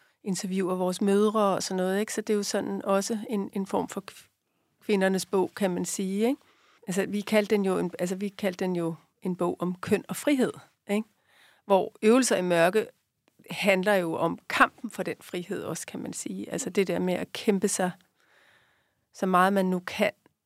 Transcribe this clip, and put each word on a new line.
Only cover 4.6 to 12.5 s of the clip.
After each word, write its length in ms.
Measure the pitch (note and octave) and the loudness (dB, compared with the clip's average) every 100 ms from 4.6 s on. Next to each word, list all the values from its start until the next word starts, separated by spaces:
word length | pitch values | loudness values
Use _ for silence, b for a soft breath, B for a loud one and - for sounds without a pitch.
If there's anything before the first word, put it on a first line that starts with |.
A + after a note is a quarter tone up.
| _ _ | _ _
kvindernes 420 | - G3+ F#3+ F#3+ - | 0 2 4 2 0
bog, 240 | F#3+ F#3 - | 0 0 0
kan 140 | F#3+ | -2
man 140 | F3+ | 0
sige, 420 | F3+ - F#3+ G3 A3+ | -4 -4 -4 0 0
ikke? 140 | C#4+ b b b b - | 0 b b b b -6
Altså, 200 | F#3 - | -2 -2
vi 140 | G3+ | -4
kaldte 340 | G3+ G#3+ G3+ G#3+ | 0 2 4 2
den 80 | |
jo 140 | F#3+ F#3 | 2 0
en, 120 | F3 - | -2 -2
altså, 160 | F3+ F#3 | -4 -4
vi 120 | G#3 | -6
kaldte 360 | - G3+ F#3 | -4 -4 -2
den 120 | F#3 F3+ | -2 -2
jo 180 | E3 E3 _ _ | -2 -6 _ _
en 140 | F#3+ F3+ | -6 -2
bog 200 | F3 - | -2 -2
om 160 | F3 | -4
køn 300 | F3 - G3+ - | -4 0 -2 0
og 80 | - | -4
frihed, 360 | - C#4 F#3 - - _ - | 0 2 0 -2 -16 _ -4
ikke? 180 | G#3 A3 b b b b b - | -4 -4 b b b b b 0
Hvor 260 | F#3+ - - | 2 0 0
Øvelser 340 | A3 B3 A#3+ G#3 | 4 4 4 2
i 60 | |
mørke 440 | F3+ | 2